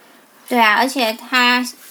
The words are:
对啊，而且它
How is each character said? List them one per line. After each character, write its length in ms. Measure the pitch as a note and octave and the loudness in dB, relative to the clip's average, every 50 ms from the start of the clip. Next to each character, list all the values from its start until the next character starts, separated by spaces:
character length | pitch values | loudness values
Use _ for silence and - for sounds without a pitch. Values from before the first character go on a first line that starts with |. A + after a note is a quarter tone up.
| - - - - - _ _ - - - | -20 -20 -20 -20 -20 _ _ -20 -10 -4
对 100 | B3+ A#3+ | 0 2
啊， 160 | A3+ G#3+ G#3 | 2 2 2
而 120 | A3 A#3+ | 2 0
且 300 | C4 - C#4+ A#3+ A3 A#3 A#3 A#3+ A#3+ | 0 -2 -2 -4 -4 -4 -8 -10 -4
它 380 | C4+ B3 B3 B3 B3 B3 B3+ B3 - - - - | 0 2 2 2 2 0 -2 -4 -10 -16 -20 -10